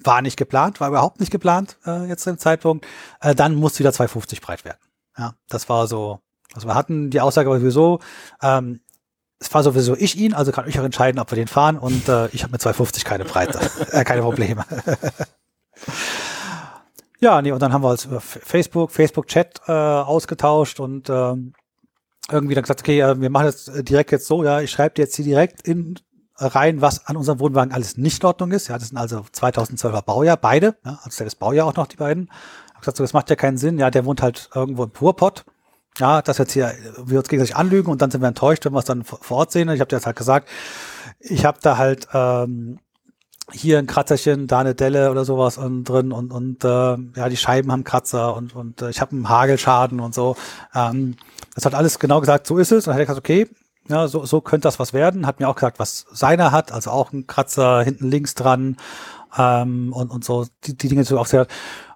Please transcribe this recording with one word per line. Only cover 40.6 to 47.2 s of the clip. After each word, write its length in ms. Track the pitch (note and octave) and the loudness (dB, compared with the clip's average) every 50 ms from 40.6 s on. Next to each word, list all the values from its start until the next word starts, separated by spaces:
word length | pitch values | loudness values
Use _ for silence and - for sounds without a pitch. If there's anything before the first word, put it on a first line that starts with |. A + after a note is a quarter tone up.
| - - - - - - - - - - - _ | -16 -16 -16 -16 -16 -16 -18 -18 -18 -20 -20 _
ich 240 | - - F#3 - - | -10 -6 -2 2 2
hab 160 | D3 - - | 2 2 2
da 160 | - D#3 C3 | 2 2 4
halt, 320 | A#2 C3 C3+ C3+ C3+ - - - | 4 2 2 0 -2 -4 -4 -2
ähm, 680 | C3+ B2+ B2 B2 A#2+ B2 B2 B2 A#2+ A#2 A#2 B2+ - _ _ _ _ _ _ _ _ _ _ _ - - - | 0 0 2 0 0 -2 -4 -6 -8 -10 -12 -14 -16 _ _ _ _ _ _ _ _ _ _ _ -20 -20 -18
hier 280 | - - - D#3+ D#3 D3 | -12 -4 2 4 4 4
ein 100 | C#3 B2 | 4 2
Kratzerchen, 580 | - D3 C#3 - D3+ C3+ - D3+ C#3+ C#3 C#3 | 0 0 2 2 2 2 2 2 0 0 0
da 140 | B2+ C3 B2 | 0 0 2
eine 140 | C3 C3+ B2 | 2 2 0
Delle 360 | - C3+ C3+ C#3 C#3 C3+ C3+ | 0 0 2 2 4 4 2
oder 140 | C3 C3+ C3 | 2 0 0
sowas 320 | B2+ C3+ C3 B2+ B2 A#2+ C3 | 0 0 2 2 2 0 -2
und 260 | C3+ B2+ B2+ B2+ B2 | -6 -6 -6 -6 -4
drin 280 | - B2+ C3 B2+ C3 B2 | 0 0 0 0 0 -2
und, 180 | A#2 B2 B2 B2 | -6 -8 -8 -8
und, 320 | B2 B2 C3 B2+ - - | -8 -8 -8 -6 -2 0
äh, 320 | B2 B2 B2+ B2+ B2+ B2 A#2+ B2+ B2 A#2+ | 0 2 2 2 0 0 -2 -6 -12 -10
ja, 120 | C3 | -6